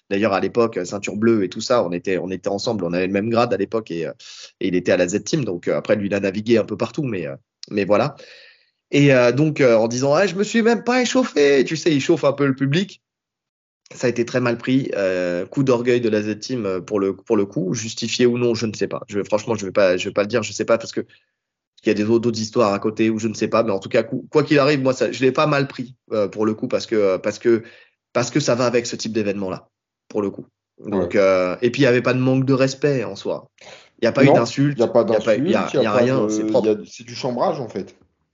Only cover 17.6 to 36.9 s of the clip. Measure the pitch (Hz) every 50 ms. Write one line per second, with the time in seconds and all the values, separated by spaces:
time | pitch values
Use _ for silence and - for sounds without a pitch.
17.6 | 170 185 160 113 107 113 - - - 113 - - 127 123 120 123 123 120 117 113
18.6 | 120 110 101 - 101 95 - 67 - - 104 104 92 - - 104 - - 113 101
19.6 | 98 95 87 - 101 92 90 92 85 101 90 - 101 104 113 120 104 - 104 -
20.6 | 107 - 113 113 - 104 - 117 107 - _ _ _ _ _ _ _ _ _ _
21.6 | _ _ _ _ _ 110 104 98 104 107 113 117 113 120 113 107 110 107 - 123
22.6 | 117 104 98 101 - 113 107 - 113 113 113 107 110 113 104 - 110 104 - 110
23.6 | 113 110 98 98 - 120 - 120 107 - - 127 - - - 151 143 139 151 143
24.6 | 135 143 156 139 131 131 127 - 120 107 117 113 127 131 131 - 156 156 147 139
25.6 | 139 139 - - 123 117 - _ _ _ 113 107 104 95 - 104 107 107 107 107
26.6 | - 90 107 98 - - 117 107 101 98 92 90 - 104 104 - - 120 117 110
27.6 | 107 - - - - _ _ _ _ _ _ 120 123 - - 156 139 - 123 117
28.6 | 131 120 117 123 117 120 - 113 - 113 107 113 107 101 98 101 98 92 90 -
29.6 | - _ _ _ _ _ _ _ _ _ - 107 104 98 98 - - - _ _
30.6 | _ _ _ _ - 107 101 95 90 85 - 110 98 95 95 92 92 90 90 -
31.6 | - 120 120 139 143 123 120 127 120 127 123 127 127 131 131 131 135 127 139 123
32.6 | 135 131 - - - 147 139 131 107 95 98 98 - 104 85 65 - _ _ _
33.6 | - - - - - _ _ _ - 113 113 139 135 135 151 135 117 117 - -
34.6 | 139 147 143 135 120 107 - 123 113 101 113 107 110 117 110 104 139 175 110 101
35.6 | 92 - - 147 120 110 104 127 120 123 131 107 107 107 107 110 107 110 110 123
36.6 | 107 107 107 104 - -